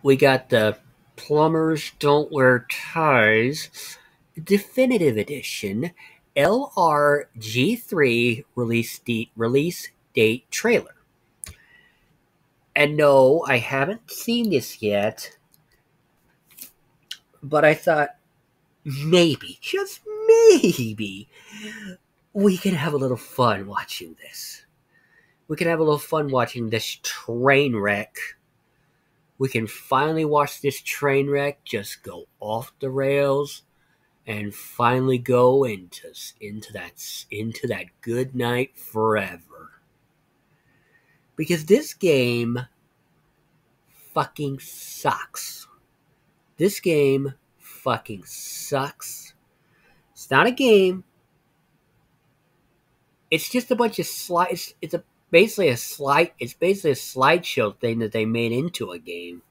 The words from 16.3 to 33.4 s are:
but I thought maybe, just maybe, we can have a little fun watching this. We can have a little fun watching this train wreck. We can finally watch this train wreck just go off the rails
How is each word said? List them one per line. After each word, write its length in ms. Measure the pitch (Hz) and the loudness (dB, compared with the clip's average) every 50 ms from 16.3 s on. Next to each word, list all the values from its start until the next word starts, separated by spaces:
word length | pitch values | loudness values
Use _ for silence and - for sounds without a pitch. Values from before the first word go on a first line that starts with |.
| _ _ _ _ - - - - _ _ _ _ _ _ _ _ - - _ _ _ _ | _ _ _ _ -20 -20 -20 -20 _ _ _ _ _ _ _ _ -20 -20 _ _ _ _
but 220 | - 135 151 151 151 | -8 -2 2 4 6
I 80 | 151 | 4
thought 380 | 160 - - 175 160 151 147 143 - _ _ _ _ _ _ _ _ _ _ _ _ _ _ | 4 4 2 2 2 2 0 -2 -6 _ _ _ _ _ _ _ _ _ _ _ _ _ _
maybe, 720 | 151 131 139 147 156 175 175 170 165 135 - - - - _ | -8 -8 -6 0 4 4 6 6 4 2 -2 -8 -20 -20 _
just 400 | - - - 392 403 392 - - _ 427 427 427 440 | -8 -6 -6 -6 -6 -8 -12 -18 _ -12 -10 -2 4
maybe, 1040 | 440 453 453 466 440 381 269 - 185 - - 120 110 107 107 107 98 95 98 107 _ _ - - - 208 208 214 214 214 220 208 190 180 _ _ _ _ _ _ _ _ | 6 6 10 10 8 8 8 4 2 2 0 -4 -6 -6 -8 -8 -10 -10 -14 -18 _ _ -20 -20 -20 -20 -18 -16 -16 -16 -16 -16 -16 -18 _ _ _ _ _ _ _ _
we 240 | 208 196 208 185 180 | 2 2 2 2 2
can 160 | - 196 180 | 0 0 0
have 180 | 143 139 165 | 0 -2 -2
a 60 | 147 139 | -2 0
little 180 | 135 131 127 | 0 -2 -2
fun 500 | 117 - - - - 123 117 104 98 98 | -4 -6 -12 -2 2 2 2 2 0 -6
watching 500 | 101 101 - - - - - - 82 80 _ | -8 -8 -8 -8 -8 -12 -14 -14 -16 -20 _
this. 460 | - - - - - - - - _ _ _ _ _ _ _ _ _ _ _ _ _ _ _ _ _ - | -20 -20 -16 -16 -14 -14 -16 -20 _ _ _ _ _ _ _ _ _ _ _ _ _ _ _ _ _ -10
We 80 | 156 | -6
can 120 | 143 - 165 | -2 0 0
have 100 | 165 156 | 0 2
a 40 | |
little 140 | 160 156 147 | 2 2 2
fun 340 | 143 - - 165 156 151 139 | 0 -2 -4 -2 -2 -2 0
watching 380 | 131 127 120 - - 120 117 110 | 0 0 0 -2 -4 -8 -6 -4
this 300 | 113 107 - - - _ | -4 -4 -4 -6 -10 _
train 720 | - - - - - - 117 120 127 139 139 139 147 139 117 | -10 -10 -10 -10 -10 -8 -4 0 4 4 4 4 4 2 -2
wreck. 440 | 107 98 104 101 101 110 - _ - - - - _ _ _ _ _ _ _ _ _ _ _ _ _ _ _ _ _ _ _ _ _ | -2 0 0 -2 -2 -4 -10 _ -14 -14 -14 -16 _ _ _ _ _ _ _ _ _ _ _ _ _ _ _ _ _ _ _ _ _
We 100 | 131 131 | -6 -2
can 180 | - 113 113 | -2 -4 -4
finally 600 | 104 - - - - 131 131 143 156 160 160 156 | -4 -10 -16 -6 -2 0 0 0 0 0 -2 -2
watch 340 | 147 147 147 143 139 - - | 0 2 0 0 0 -4 -4
this 220 | - 139 135 - | -4 -4 -4 -4
train 480 | - - - - 147 143 139 139 139 143 | -8 -10 -6 -2 0 2 2 2 0 0
wreck 340 | 143 139 143 143 147 _ _ | -2 -2 -2 -4 -6 _ _
just 380 | - - 107 101 - - _ | -8 -8 -8 -8 -10 -14 _
go 240 | - 98 87 87 - _ _ _ | -16 -18 -18 -18 -18 _ _ _
off 360 | 104 104 110 117 131 - _ _ | -8 -6 -6 -6 -8 -10 _ _
the 100 | - 131 | -10 -6
rails 720 | 131 139 135 135 139 143 143 139 135 143 | -4 -2 -2 0 0 2 2 2 0 0